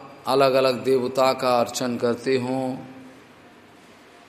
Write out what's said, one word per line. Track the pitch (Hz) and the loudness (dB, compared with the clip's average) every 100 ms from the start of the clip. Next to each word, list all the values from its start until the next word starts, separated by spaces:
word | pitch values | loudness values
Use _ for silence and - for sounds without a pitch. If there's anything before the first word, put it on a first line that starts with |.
| - - - | -18 -10 -2
अलग-अलग | 135 135 131 131 120 | 4 4 4 2 0
देवता | 117 131 120 131 131 | 0 0 0 2 2
का | 127 127 123 | 2 0 2
अर्चन | 117 - 127 117 | 0 -2 -4 -2
करते | 123 117 135 131 | -2 -2 -2 -2
हो, | 123 131 131 131 - - - - - - - - - - - - - - | -2 -4 -4 -8 -12 -18 -20 -20 -20 -20 -20 -20 -20 -20 -20 -20 -20 -20